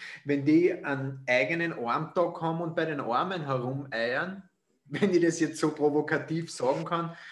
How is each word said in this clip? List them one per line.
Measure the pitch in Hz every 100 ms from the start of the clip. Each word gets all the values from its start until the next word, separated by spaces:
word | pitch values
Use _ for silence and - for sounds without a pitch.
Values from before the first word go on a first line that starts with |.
| - - 139
wenn | 143
die | 139 160 175
einen | 349 143 135 135 - -
eigenen | 127 139 170 170
Armtag | 139 117 135 160 185 170 170
haben | 165 165
und | 165 165
bei |
den | 160 147
Armen | 113 123 180 185 139
herumeiern, | 131 120 139 135 113 120 135 180 196 - _ _
<laughs> | _ _
wenn | 139 202
ich | 175
das | 165 160
jetzt | 156 -
so | 156
provokativ | 151 147 151 147 156 139 160 165
sagen | - 123 156
kann, | 160 170 165 165 -